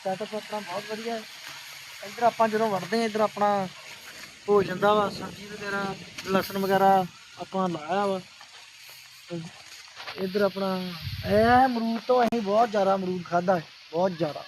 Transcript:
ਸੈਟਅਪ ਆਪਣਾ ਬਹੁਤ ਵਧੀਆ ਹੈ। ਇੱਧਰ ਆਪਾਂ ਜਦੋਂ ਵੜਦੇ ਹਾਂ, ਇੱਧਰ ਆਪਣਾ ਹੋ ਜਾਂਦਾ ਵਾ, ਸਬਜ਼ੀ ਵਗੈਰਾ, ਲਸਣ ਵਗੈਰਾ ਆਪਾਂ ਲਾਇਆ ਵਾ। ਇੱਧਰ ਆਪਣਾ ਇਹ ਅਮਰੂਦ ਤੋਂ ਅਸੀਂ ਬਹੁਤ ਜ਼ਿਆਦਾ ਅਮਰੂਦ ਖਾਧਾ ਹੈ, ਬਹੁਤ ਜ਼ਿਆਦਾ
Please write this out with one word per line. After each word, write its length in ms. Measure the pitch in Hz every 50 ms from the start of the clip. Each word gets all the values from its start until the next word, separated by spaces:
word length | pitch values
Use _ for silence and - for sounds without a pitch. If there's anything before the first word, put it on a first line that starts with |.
| -
ਸੈਟਅਪ 320 | 196 190 180 214 208 208
ਆਪਣਾ 240 | 214 208 - 214 214
ਬਹੁਤ 240 | 208 180 175 196 214 208
ਵਧੀਆ 220 | 220 214 226 233 233
ਹੈ। 80 | 220 214 - - - - - - - - - - - - - - - -
ਇੱਧਰ 180 | 202 202 208 233
ਆਪਾਂ 240 | 233 220 - 226 226
ਜਦੋਂ 220 | 214 214 226 220
ਵੜਦੇ 280 | 202 185 180 175 196 233
ਹਾਂ, 80 | 233
ਇੱਧਰ 160 | 220 208 214
ਆਪਣਾ 460 | 214 202 - 208 208 208 208 202 190 185 - - - - - - - - - - - - - - - -
ਹੋ 120 | 208 208 190
ਜਾਂਦਾ 300 | 165 185 185 196 208 208
ਵਾ, 160 | 214 202 196
ਸਬਜ਼ੀ 360 | - - - - 180 190 202 208
ਵਗੈਰਾ, 360 | 208 208 208 202 202 196 196 196 190 185 170 - - - - 185
ਲਸਣ 300 | 190 190 180 - 190 196
ਵਗੈਰਾ 360 | 190 185 196 190 190 190 196 190 185 175 - - - - - -
ਆਪਾਂ 280 | 180 - - 190 190 185
ਲਾਇਆ 360 | 165 156 147 156 175 196 202
ਵਾ। 140 | 202 190 185 175 - - - - - - - - - - - - - - - - - - - - - 175 170 165 170 - - - - - - - - - - - - -
ਇੱਧਰ 260 | - 190 190 185 202
ਆਪਣਾ 340 | 202 190 185 196 196 190 190 185 185 185 180 165 - - - - -
ਇਹ 400 | 180 190 208 220 233 247 247 262
ਅਮਰੂਦ 360 | 269 247 233 226 226 226 226 - -
ਤੋਂ 160 | 247 254 240
ਅਸੀਂ 180 | 220 226 240
ਬਹੁਤ 280 | 214 190 202 214 240 233
ਜ਼ਿਆਦਾ 260 | 202 214 196 190 196
ਅਮਰੂਦ 280 | 196 190 180 185 185 170
ਖਾਧਾ 300 | - 175 175 180 180 190
ਹੈ, 80 | 170 151 - - - - -
ਬਹੁਤ 200 | - 160 180 196
ਜ਼ਿਆਦਾ 320 | 180 156 165 151 139 151 147